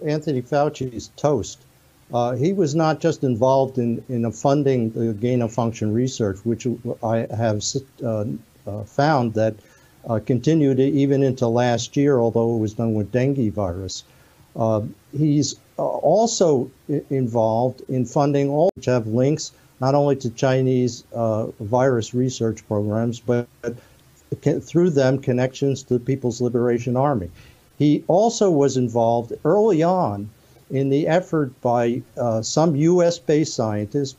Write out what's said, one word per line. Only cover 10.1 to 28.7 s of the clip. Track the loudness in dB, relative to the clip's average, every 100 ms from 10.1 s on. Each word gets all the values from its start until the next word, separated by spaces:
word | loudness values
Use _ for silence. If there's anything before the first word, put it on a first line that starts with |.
| -4
continued | 0 0 2 4 4 4
even | 2 2 2 4
into | 2 2 0
last | 2 2 0 -2
year, | 0 2 2
although | 2 2 0
it | 0
was | -2
done | -2 -2
with | -2 -2
dengue | 0 0 0 -2
virus. | -2 -4 -4 -8 -12 -16 _ _ _ _ -4
Uh, | 0 0 -2 -12 _
he's, | -2 2 2 0 -6 _ -6
uh, |
also | -4 0 2 4 2 2 2 2 -2 -10 -6
i-, | -6 -4
involved | -4 -2 0 0 2 -2 -4 -6
in | -4 -2
funding | 0 2 2 0
all | 2 0 0
which | -2
have | 0 0
links | 0 2 0 -6 -16 _ _
not | 0
only | 2 2 0
to | -4
Chinese, | -2 2 2 2 2 0 -4 -10
uh, | -4 -2 -2 -4 -8
virus | -2 2 2 0 -2
research | -2 -2 -2 -4 -4 -4
programs, | -4 -2 -2 -2 -4
but | -2 -2 -2 _ -10 -10 -18 _ _ _ _ -2
can, | 0 -2
through | -2 0 2
them | 4 2 2
connections | 0 0 -2 -2 -2 -2
to | -2
the | -2
People's | 0 -2 -4 -2
Liberation | -2 0 0 0 0 0
Army. | 0 0 -6 -14 -20 -20 _ 0
He | 2 2 2
also | 2 2 2 2
was | 4 2